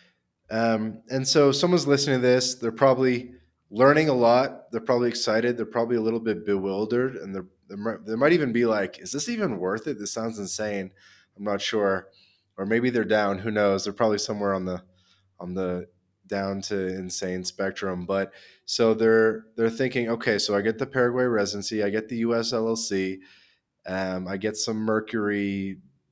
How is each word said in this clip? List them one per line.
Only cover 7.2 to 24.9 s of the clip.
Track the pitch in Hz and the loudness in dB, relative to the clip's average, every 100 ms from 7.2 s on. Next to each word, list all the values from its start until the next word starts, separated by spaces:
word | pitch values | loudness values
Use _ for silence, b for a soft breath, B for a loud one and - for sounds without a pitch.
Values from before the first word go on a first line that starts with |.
| 98 | -10
they're, | 95 90 _ - | -10 -10 _ -18
they | 101 | -8
might, | 110 101 104 | -8 -8 -6
they | 113 | 0
might | 147 | 4
even | 170 135 | 4 2
be | 117 117 | 2 2
like, | 107 95 - | 2 -2 -6
"Is | 92 | -10
this | 139 185 | -8 -6
even | 233 190 98 | -4 -4 -2
worth | 90 110 156 | -2 -4 -6
it? | 120 | -8
This | 101 | -6
sounds | 117 113 110 | -6 -6 -6
insane. | 95 - 107 101 95 b b b b - | -8 -6 -4 -4 -6 b b b b -10
I'm | 104 | -4
not | 98 | -4
sure." | - 110 98 95 - _ _ _ _ - | -2 0 2 0 -4 _ _ _ _ -8
Or | 98 | 0
maybe | 117 127 | 2 2
they're | 120 98 | 0 2
down. | 107 101 95 | 2 2 0
Who | 110 | -2
knows? | 107 101 98 104 | 2 2 2 -2
They're | |
probably | 98 113 104 | 0 0 0
somewhere | - 104 101 | -2 -2 -2
on | 95 92 | -2 -4
the, | 90 - _ _ _ _ - | -8 -10 _ _ _ _ -16
on | 90 | -10
the | 92 92 90 - _ _ _ - | -4 -4 -4 -8 _ _ _ -8
down | 101 98 98 | -4 -4 -6
to | - 101 92 | -6 -4 -4
insane | 95 92 - 92 92 90 | -6 -8 -8 -6 -6 -8
spectrum. | - 98 92 98 90 90 | -6 -6 -4 -6 -6 -2
But | 98 95 b b b - | -2 -2 b b b -8
so | - 113 | 0 2
they're, | 110 113 113 110 110 - - | 4 4 6 4 0 -8 -2
they're | 113 | -2
thinking, | 113 131 127 117 | 0 -2 -2 -2
"Okay, | 117 123 101 | -2 0 0
so | - | 2
I | 101 | 0
get | 107 110 | 0 -2
the | 135 | -2
Paraguay | 131 123 127 | 0 2 2
residency, | 127 110 98 101 98 107 | 0 2 0 -4 -6 -2
I | 101 | 0
get | 107 110 | -2 -4
the | 117 | -4
U | 117 117 | 0 0
S | 113 | 0
L | 120 113 | -2 -2
L | 113 | -2
C, | - 98 95 95 b b b b _ _ - | -2 -2 -2 -4 b b b b _ _ -8
um, | 92 95 92 92 | -4 -4 -4 -6
I | 98 | -4
get | 107 104 | -4 -4
some | - 110 | -4 -2
Mercury, | 110 | 0